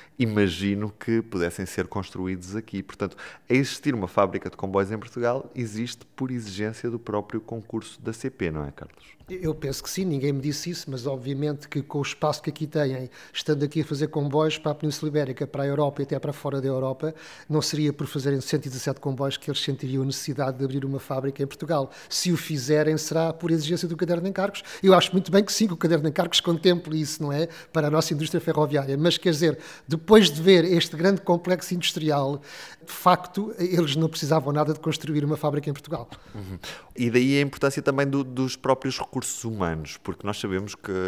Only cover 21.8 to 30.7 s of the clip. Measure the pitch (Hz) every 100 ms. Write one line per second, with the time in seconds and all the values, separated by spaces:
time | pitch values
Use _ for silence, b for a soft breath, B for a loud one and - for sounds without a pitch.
21.8 | 135 B B - 180 165 - 147 123 151
22.8 | 151 156 - 160 165 160 175 165 147 170
23.8 | 170 165 175 170 190 190 196 - - B
24.8 | 190 180 175 185 170 196 208 - 214 165
25.8 | 165 165 156 147 170 - - 170 185 175
26.8 | 151 156 147 - 147 143 165 B B 160
27.8 | 147 156 151 156 156 170 - 151 147 143
28.8 | 135 139 165 - 180 147 165 143 B B
29.8 | B 160 - 220 175 151 175 180 170